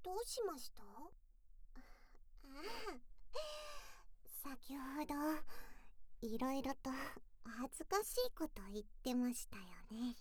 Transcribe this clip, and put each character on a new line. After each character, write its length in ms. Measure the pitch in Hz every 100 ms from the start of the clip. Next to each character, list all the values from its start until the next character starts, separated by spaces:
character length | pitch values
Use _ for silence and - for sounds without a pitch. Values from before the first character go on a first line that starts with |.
ど 100 | 359
う 100 | 381 466
し 180 | -
ま 140 | 415 285
し 120 | -
た？ 100 | -
あ 260 | 202 214 320 - - - - - - -
あ、 60 | - - - - - - 277 269 370 466 440 262 - - - - 605 605 605 571 - - - - - -
先 340 | 285 262 - 277
ほ 280 | 262 285 302
ど、 100 | 285 302 311 - - - - - - - -
い 160 | 226 226
ろ 140 | 262
い 100 | 269
ろ 100 | 262 269
と 160 | 269 262 277 - - -
恥 340 | 226 233 262 -
ず 80 | 320
か 180 | 392
し 140 | 403 - 494
い 40 | -
こ 100 | 311
と 140 | - 196
言 120 | 208
っ 20 | 214 -
て 120 | 254 247
ま 180 | 247
し 140 | 240 -
た 100 | 202
よ 60 | 185 180 -
ね。 240 | 220 247 233